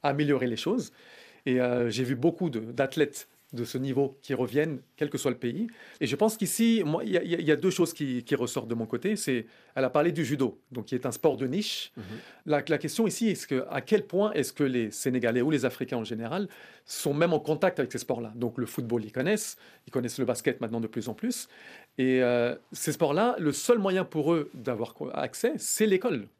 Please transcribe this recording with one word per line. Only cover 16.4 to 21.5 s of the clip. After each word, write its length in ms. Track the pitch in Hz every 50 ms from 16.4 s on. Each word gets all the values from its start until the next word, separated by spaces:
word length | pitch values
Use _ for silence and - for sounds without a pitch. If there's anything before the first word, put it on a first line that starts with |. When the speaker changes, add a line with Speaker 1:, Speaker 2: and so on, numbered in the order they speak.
| 208 190 - - - - - - _
Speaker 1:
sont 280 | - - - - 151 139
même 200 | 147 165 175 160
en 80 | 147
contact 380 | 151 147 156 151 190 185 180 -
avec 120 | 131 117
ces 60 | -
sports-là ? 340 | 120 - - 135 117 117 110 110
Donc 220 | 117 123 117 120
le 80 | - 117
football, 380 | 107 - - 123 113 117 117 104
ils 80 | 107
connaissent. 460 | - 127 131 175 214 208 - - - _ - - - _ _
Ils 60 | -
connaissent 260 | - 131 120 117 -
le 60 | - 127
basket 380 | 110 120 - - 139 123 -
maintenant 180 | 127 107 117 117
de 80 | 113
plus 220 | 110 - 117 104 120
en 40 | 104
plus. 360 | - - 247 240 - - -